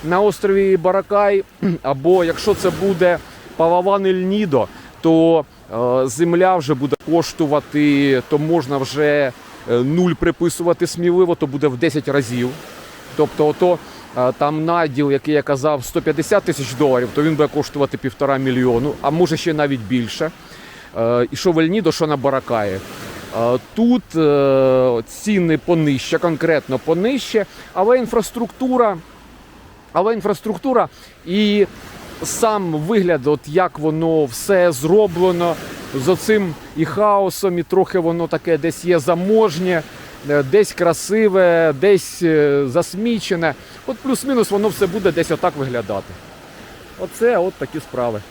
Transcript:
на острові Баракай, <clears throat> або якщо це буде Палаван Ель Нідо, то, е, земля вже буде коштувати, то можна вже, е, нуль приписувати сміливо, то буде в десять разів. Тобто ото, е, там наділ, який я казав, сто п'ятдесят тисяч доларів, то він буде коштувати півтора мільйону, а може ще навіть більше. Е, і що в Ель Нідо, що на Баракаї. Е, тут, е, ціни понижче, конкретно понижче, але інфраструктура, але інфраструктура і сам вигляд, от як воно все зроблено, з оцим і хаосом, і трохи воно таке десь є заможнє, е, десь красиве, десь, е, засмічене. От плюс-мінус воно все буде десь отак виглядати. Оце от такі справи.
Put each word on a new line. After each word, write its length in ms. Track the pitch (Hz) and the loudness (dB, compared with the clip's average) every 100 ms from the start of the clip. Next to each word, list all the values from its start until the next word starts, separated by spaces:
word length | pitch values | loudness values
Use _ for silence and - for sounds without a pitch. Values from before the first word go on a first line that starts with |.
на 160 | 156 180 | 0 2
острові 560 | 208 - 202 196 196 185 | 2 0 0 2 4 2
Баракай, 680 | 180 190 - 202 202 196 190 - | 2 0 0 2 2 0 -4 -6
<clears throat> 200 | 196 165 | -4 -2
або 420 | 131 135 156 185 | -4 -2 2 4
якщо 300 | 170 165 214 | 2 -2 -2
це 160 | 190 180 | 0 -2
буде 480 | 156 196 175 180 165 - - - - | -2 -2 2 2 2 -6 -20 -18 -2
Палаван 500 | 165 175 185 202 190 | 2 2 2 0 0
Ель 80 | |
Нідо, 540 | 185 185 208 202 135 101 - - - | 0 0 -2 0 0 0 -8 -20 -4
то, 440 | 165 165 165 165 143 - - | 2 4 4 2 -2 -16 -10
е, 320 | 110 123 127 131 | -4 0 0 -2
земля 480 | 117 170 170 185 185 | 0 0 4 2 2
вже 180 | 135 | 0
буде 220 | 139 139 143 - | -2 -2 -4 0
коштувати, 1120 | 165 - - 151 147 - 147 147 143 139 131 - | 0 0 -4 0 0 -2 0 2 4 2 0 0
то 100 | 151 | -2
можна 400 | 156 170 131 143 | 2 -2 0 -4
вже, 540 | 131 135 147 147 135 - - - - | -4 0 2 2 0 -4 -20 -16 -2
е, 80 | 120 | 0
нуль 340 | 131 170 180 | 2 2 0
приписувати 760 | 156 170 165 170 - 170 165 175 | 2 -2 0 -4 -2 -2 0 -4
сміливо, 480 | 170 175 175 180 | -2 0 2 2
то 120 | 165 147 | 0 -4
буде 220 | 135 147 | -2 -2
в 80 | 123 | 0
десять 320 | 165 147 143 | -2 -2 -2
разів. 420 | 139 113 123 123 156 - - - - - - | -2 -2 -4 -4 -6 -16 -20 -20 -20 -10 -2
Тобто 300 | 151 - 151 | -2 2 0
ото, 320 | 147 180 170 - - - 123 | 2 2 0 -4 -20 -10 -2
е, 140 | 127 - | -2 0
там 260 | 147 156 | -2 -2
наділ, 480 | 160 170 160 131 143 | -2 0 0 0 0
який 220 | 139 - | 0 0
я 80 | 151 | -2
казав, 420 | 139 139 151 143 | 0 -2 0 -2
сто 180 | 120 170 | -4 -4
п'ятдесят 400 | 151 151 156 202 | -2 -2 0 0
тисяч 320 | 190 156 123 | 0 -4 -6
доларів, 340 | 123 147 123 123 | 0 2 2 0
то 80 | 143 | 0
він 120 | 156 | 0
буде 140 | 151 147 | 2 0
коштувати 420 | 151 139 147 139 135 | 0 -4 -2 -2 -2
півтора 400 | 131 - 139 135 | -8 -4 -2 0
мільйону, 580 | 131 127 127 117 143 - | 0 2 2 2 -2 -2
а 80 | 139 | -2
може 260 | 156 175 160 | 2 0 0
ще 180 | 170 | -2
навіть 260 | 151 147 135 | -2 -2 -2
більше. 500 | 101 123 113 - 160 - - - - - - - | -2 -4 -4 -6 -8 -8 -20 -20 -20 -20 -12 -4
Е, 280 | 117 120 120 | 0 0 0
і 60 | - | 0
що 160 | 185 | 0
в 60 | 165 | 2
Ель 100 | 160 | 2
Нідо, 240 | 214 165 | 2 0
що 140 | - 156 | 0 -2
на 100 | 143 | 0
Баракаї. 640 | 139 131 - 117 104 95 - - - - - 110 | 0 -2 -2 -2 -2 -6 -10 -14 -14 -14 -10 -2
Е, 200 | 117 127 - | 0 0 -4
тут, 420 | - 233 247 - 160 | 0 2 2 0 0
е, 840 | 151 143 139 135 131 131 127 117 113 | 2 4 4 4 4 4 2 0 -4
ціни 500 | - 202 202 170 156 | -8 -2 0 2 0
понижче, 600 | - 170 151 135 - 160 | 0 2 2 0 -2 -2
конкретно 600 | 175 151 165 151 - 131 | 0 0 0 0 0 -4
понижче, 680 | - 165 220 269 - 220 190 - - | -2 0 0 -2 -2 -2 -2 -10 -10
але 240 | 180 202 254 | -2 2 2
інфраструктура, 1000 | 226 233 - 240 233 - 262 254 226 170 - - - - - - - - - | 2 -2 -4 -6 -8 -4 -2 2 2 0 -12 -20 -20 -20 -20 -20 -20 -20 -4
але 220 | 165 202 | -2 0
інфраструктура 720 | 226 202 202 214 180 277 240 165 - - - 160 | 0 -2 -2 -4 -4 0 0 0 -8 -20 -18 -4
і 400 | 196 214 208 190 - - - - - | 0 2 2 0 -2 -20 -18 -18 -12
сам 500 | 156 - 226 208 180 | -10 -2 0 0 -2
вигляд, 540 | 156 160 220 175 156 131 | -4 0 0 2 0 0
от 140 | 151 - | -2 -2
як 320 | 165 180 - | -2 -2 -2
воно 460 | 156 156 165 160 | -4 -2 0 0
все 480 | 143 117 - 190 175 | 0 -4 0 4 4
зроблено, 840 | 127 156 202 208 165 185 175 170 156 - - - | 0 2 4 2 2 0 2 -2 -2 -10 -14 -10
з 140 | 139 139 | -4 0
оцим 460 | 180 - 214 185 147 - - | 0 2 0 0 -8 -12 -6
і 80 | |
хаосом, 720 | 156 151 208 202 190 - 196 175 | -4 0 2 2 0 -2 -2 -2
і 40 | |
трохи 360 | 160 190 185 185 | 0 0 0 0
воно 300 | 165 170 165 | 0 -2 -2
таке 300 | 156 - 156 | -4 0 0
десь 260 | 160 - | 0 -4
є 140 | 170 170 | 0 0
заможнє, 840 | 131 170 185 220 214 151 180 170 - - - - 139 | 2 0 2 4 4 0 -2 -2 -4 -18 -20 -14 -2
е, 120 | 147 | 0
десь 300 | 135 202 208 | 2 2 2
красиве, 1040 | - 175 160 - 214 214 190 180 170 160 143 | 2 0 0 -2 2 4 4 4 4 2 2
десь, 420 | 190 190 - - | 4 4 0 -2
е, 420 | 170 156 147 143 139 | 2 4 4 2 0
засмічене. 880 | 147 165 180 233 226 - 175 165 131 - - - | -2 -2 -4 -2 -2 -2 -2 -2 -4 -16 -14 -10
От 100 | 233 | -8
плюс-мінус 540 | 262 254 269 254 208 | -4 -4 0 0 0
воно 180 | 196 214 | 0 -2
все 180 | - 196 | 0 -2
буде 260 | 202 185 | 0 -2
десь 180 | 156 165 | 0 -2
отак 260 | 156 180 147 | -2 -2 -2
виглядати. 580 | 135 120 101 101 - 90 - - - - - - - - | -4 -4 -4 -6 -8 -20 -20 -20 -20 -20 -20 -20 -20 -12
Оце 400 | 180 - 226 214 | -12 -2 0 2
от 160 | 185 | -2
такі 260 | - 135 156 | -4 -8 -8
справи. 400 | - 123 120 107 - | -8 -4 -4 -4 -10